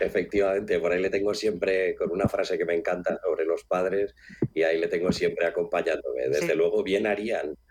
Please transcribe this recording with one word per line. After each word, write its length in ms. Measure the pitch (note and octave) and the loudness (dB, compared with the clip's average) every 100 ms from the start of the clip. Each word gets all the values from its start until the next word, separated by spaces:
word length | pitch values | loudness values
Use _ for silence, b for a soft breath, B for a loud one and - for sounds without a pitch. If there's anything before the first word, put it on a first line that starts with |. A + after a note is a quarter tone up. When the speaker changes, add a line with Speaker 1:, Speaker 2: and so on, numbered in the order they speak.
Speaker 1:
efectivamente, 800 | F#2 G2+ F2+ G2+ G2 G2 G#2+ F2+ | -2 0 0 2 2 2 0 0
por 100 | E2+ | 2
ahí 100 | F2+ | 2
le 100 | F#2+ | 0
tengo 240 | G2 G2+ | 0 0
siempre 600 | G2+ A2 F2 F#2+ F#2+ F#2 | 0 -2 0 0 2 0
con 160 | E2+ F2 | 0 -2
una 180 | F2 G2 | 0 0
frase 280 | - F2+ F2 | 0 -2 -2
que 80 | |
me 100 | E2+ | 0
encanta 460 | E2+ F2 F2+ F2+ E2+ | 0 0 -2 -2 -2
sobre 220 | F#2 E2 | -2 0
los 180 | D#2+ E2 | 0 -2
padres 500 | - F2+ F#2 G2 G2+ - B B - | -2 -2 0 0 -2 -8 B B -4
y 80 | D#2+ | 0
ahí 180 | D#2+ E2 | 2 2
le 80 | E2 | 0
tengo 240 | F2 F2+ | 0 0
siempre 340 | F2+ E2+ E2 E2+ | 2 0 0 0
acompañándome. 840 | F2 E2+ F2 E2 C#2+ C2+ B1 B1+ | 0 -2 -2 0 -2 -4 -4 0
Desde 200 | D2 E2 | 0 2
Speaker 2:
Sí. 80 | D#2 | 2
Speaker 1:
luego, 260 | E2+ G#2 | 2 2
bien 240 | F#2 G2 A2 | 0 0 0
harían, 480 | G#2 A2 F#2+ D2 D2+ _ | -2 -2 -4 -4 -10 _